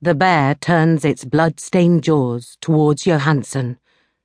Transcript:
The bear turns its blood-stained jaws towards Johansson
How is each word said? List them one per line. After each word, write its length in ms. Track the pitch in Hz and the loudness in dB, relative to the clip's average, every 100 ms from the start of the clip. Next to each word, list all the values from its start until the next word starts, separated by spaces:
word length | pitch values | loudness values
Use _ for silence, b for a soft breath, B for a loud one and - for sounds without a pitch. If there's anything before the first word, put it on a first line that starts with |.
The 140 | 156 147 | -4 0
bear 400 | 185 165 139 147 | 2 2 0 -2
turns 480 | - 170 160 160 | 0 2 2 2
its 220 | 151 - 127 | 0 -4 -2
blood-stained 800 | 147 165 - - 185 175 170 | 0 0 -4 -4 0 2 2
jaws 540 | 165 151 127 120 - - | 2 0 0 -4 -10 -10
towards 440 | - 156 151 143 180 | -2 2 2 0 0
Johansson 760 | 156 139 147 107 139 123 127 _ _ _ _ | 0 0 -2 -2 -6 -6 -10 _ _ _ _